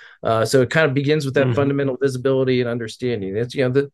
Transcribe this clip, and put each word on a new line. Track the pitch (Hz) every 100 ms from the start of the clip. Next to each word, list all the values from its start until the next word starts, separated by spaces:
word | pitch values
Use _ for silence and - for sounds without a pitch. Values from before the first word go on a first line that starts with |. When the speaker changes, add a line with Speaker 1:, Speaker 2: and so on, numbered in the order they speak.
| - -
Speaker 1:
Uh, | - 113
so | 110 135
it | 123
kind | 160 160
of |
begins | 135 139 151
with | 139
that | 135 127
Speaker 2:
Mm-hmm. |
Speaker 1:
fundamental | 120 143 139 139 127
visibility | 135 127 135 131 131 127
and | 120
understanding. | 120 113 - 127 113 95 101
It's, | 123
you | 139
know, | 123
the | 131 143